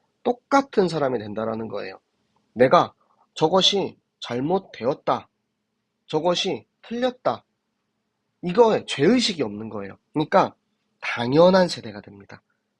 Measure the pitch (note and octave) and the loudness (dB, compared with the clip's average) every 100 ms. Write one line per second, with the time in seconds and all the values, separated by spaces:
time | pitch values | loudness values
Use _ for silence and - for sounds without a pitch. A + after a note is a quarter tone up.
0 | _ _ - B3 - C#4 C4+ - F3+ D#3+ | _ _ -6 -6 0 0 0 0 0 0
1 | C#3 B2 G#2 G#2 A2 A2 A2+ G#2 G2 F#2+ | -2 -2 -6 -6 -6 -6 -8 -10 -10 -14
2 | _ _ _ _ _ - B2+ F3+ A#2 - | _ _ _ _ _ 2 4 4 2 -4
3 | _ _ _ - D#3 F#3+ F3+ G3+ C#3+ - | _ _ _ -2 0 2 2 0 -4 -8
4 | _ _ - A#2+ C#3+ F#3 F#3 - A2+ D3+ | _ _ -8 -4 -2 -2 -4 -8 -4 -4
5 | - B2 - _ _ _ _ _ _ _ | -2 -4 -4 _ _ _ _ _ _ _
6 | - D#3 E3 F3 G3 C3+ - _ - A#3 | -6 -2 0 0 -2 -6 -10 _ -12 -4
7 | B3+ B3 - A2 _ _ _ _ _ _ | -4 -4 -4 -4 _ _ _ _ _ _
8 | _ _ _ _ F3 F3+ A#3 D#3+ - - | _ _ _ _ -2 2 4 2 -2 0
9 | D3+ B3+ A3+ F3 A#2 G#2 A2 G#2 G2 G2 | 2 4 0 -4 -6 -6 -10 -10 -12 -14
10 | _ D3 D3+ G3 B2+ - _ _ _ _ | _ -6 0 2 2 -2 _ _ _ _
11 | - - A#2+ C#3+ F3 F#3 F3 - A2+ G2+ | -10 -6 0 6 6 6 2 -2 -12 -16
12 | - G2+ G2 A2 _ _ _ _ | -18 -20 -20 -20 _ _ _ _